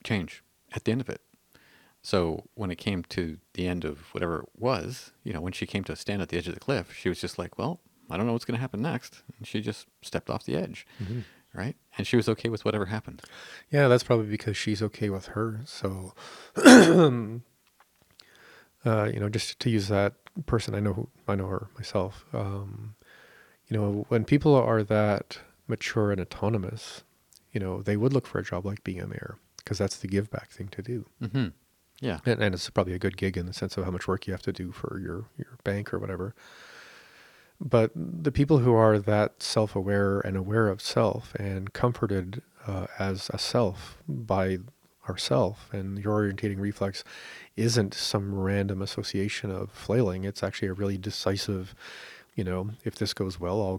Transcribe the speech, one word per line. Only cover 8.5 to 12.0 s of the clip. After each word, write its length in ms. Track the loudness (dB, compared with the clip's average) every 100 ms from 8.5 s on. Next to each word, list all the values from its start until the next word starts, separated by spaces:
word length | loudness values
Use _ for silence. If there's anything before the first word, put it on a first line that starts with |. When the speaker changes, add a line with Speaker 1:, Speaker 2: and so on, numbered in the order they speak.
| -4
Speaker 1:
happen 240 | -4 -4
next." 400 | -4 -6 -8 -20 -20 -18
And 80 | -8
she 160 | -6
just 240 | -6 -8 -12 _
stepped 260 | -8 -8 -6
off 160 | -8
the 100 | -4
edge, 320 | -4 -4 -8 -16 -12
Speaker 2:
Mm-hmm. 180 | -8 -8 -10 -16 _
Speaker 1:
right? 220 | -8 -8 -8 _
And 100 | -8